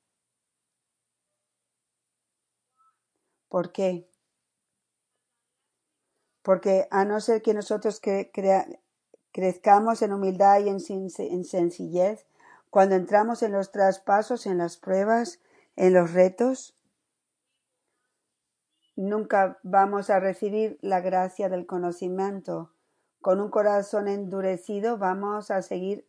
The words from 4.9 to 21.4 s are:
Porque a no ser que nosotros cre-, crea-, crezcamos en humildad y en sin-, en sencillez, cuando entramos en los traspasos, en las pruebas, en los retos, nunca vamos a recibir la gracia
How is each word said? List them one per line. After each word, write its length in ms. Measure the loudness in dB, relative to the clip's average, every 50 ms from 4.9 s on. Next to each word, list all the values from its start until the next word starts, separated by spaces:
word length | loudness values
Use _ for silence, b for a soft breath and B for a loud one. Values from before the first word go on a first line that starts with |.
| _ _ _ _ _ _ _ _ _ _ _ _ _ _ _ _ _ _ _ _ _ _ _ _ _ _ _ _ _ _
Porque 460 | 0 0 0 2 2 2 2 2 0 0
a 120 | 0 0 0
no 160 | 0 -2 -4
ser 220 | 0 0 0 0
que 120 | 2 0 -2
nosotros 480 | -2 -2 -4 -4 -2 -2 -4 -6 -4
cre-, 300 | -4 -4 -2 -4 -4 -6
crea-, 480 | -8 -2 2 2 2 2 2 -4 -12 -20 _ _ _ _ _ _ _ _ _ _
crezcamos 720 | -8 -4 -2 -2 -2 0 4 6 6 6 6 2 0 0
en 120 | 0 -2 -2
humildad 460 | -2 -2 -2 2 4 6 6 6 6
y 80 | 4 0
en 100 | -2 -4
sin-, 320 | -6 -8 -8 -8 -8 -8 -8
en 260 | -8 -6 -6 -4 -6 -6
sencillez, 800 | -4 -2 0 0 0 -2 -6 -10 -4 0 0 0 0 0 -4 _ b b b b b b b b b
cuando 260 | 4 4 6 6 4
entramos 480 | 2 2 4 2 2 2 2 -2 -2 -2
en 80 | -2
los 200 | -2 -2 -4 -2
traspasos, 760 | 0 2 4 4 2 0 0 0 2 2 2 -2 -4 -6 -4
en 120 | -4 -2
las 200 | -2 -2 -4 -6
pruebas, 640 | -8 -4 -2 0 0 2 2 0 0 0 -4 -10 _ b b b b b b b
en 180 | 2 4 6 6
los 200 | 6 4 4 4
retos, 640 | 4 4 4 4 0 -2 -2 -2 -4 -10 -20 _ _ _ _ _ _ _ _ _ _ _ _ _ _ _ _ _ _ _ _ _ _ _ _ _ _ _ _ _ _ _ _ _ _ _ _ _ _ _ _ _ _ _ _ -10
nunca 640 | -8 -6 -4 -4 -4 -4 0 0 0 0 0 -2 -8 -8
vamos 460 | 0 2 2 2 2 0 -4 -2 0
a 100 | 0 2
recibir 580 | 2 0 -4 -4 -6 -4 -2 -2 -4 -4 -6 -8
la 200 | -4 -2 -2 -2
gracia 480 | -2 0 0 0 -2 -2 -4 -6